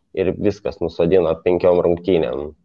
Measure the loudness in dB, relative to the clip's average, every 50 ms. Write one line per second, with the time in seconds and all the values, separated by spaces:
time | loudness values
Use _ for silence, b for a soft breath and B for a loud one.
0 | b _ -6 -4 -2 -2 -2 -2 -2 -2 -2 -2 -4 -8 -6 -6 -6 -6 -2 -2
1 | 0 2 2 2 2 2 0 -2 -2 -2 0 2 2 2 4 4 2 2 0 0
2 | 0 0 0 0 0 -2 -4 -6 -8 -10 -12 _ _